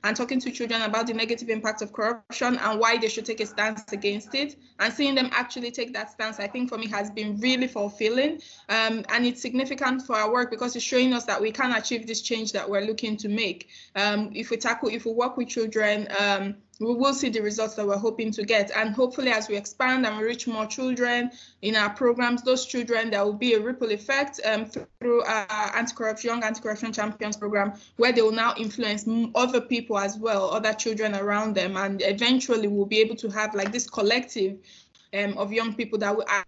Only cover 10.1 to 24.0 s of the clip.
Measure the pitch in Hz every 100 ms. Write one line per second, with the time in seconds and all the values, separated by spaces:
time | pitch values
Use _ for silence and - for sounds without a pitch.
10.1 | 220 214 247 240 220 247 240 - 254 254
11.1 | 247 240 202 214 220 254 226 208 233 226
12.1 | 226 - 226 220 202 - 202 214 220 226
13.1 | 214 214 214 214 - - - - 196 208
14.1 | 208 214 - 226 226 240 233 240 226 -
15.1 | 226 247 254 233 - 220 220 214 208 208
16.1 | 202 202 196 196 202 _ - 226 240 277
17.1 | 277 262 220 208 214 220 214 202 196 220
18.1 | 226 220 214 208 226 202 - 220 214 247
19.1 | 254 262 220 214 202 202 - 254 262 233
20.1 | 214 220 240 - 220 214 - 254 240 247
21.1 | 240 247 - - _ 202 220 208 208 247
22.1 | 240 247 240 254 254 - 254 233 233 226
23.1 | 208 202 208 247 220 220 254 226 208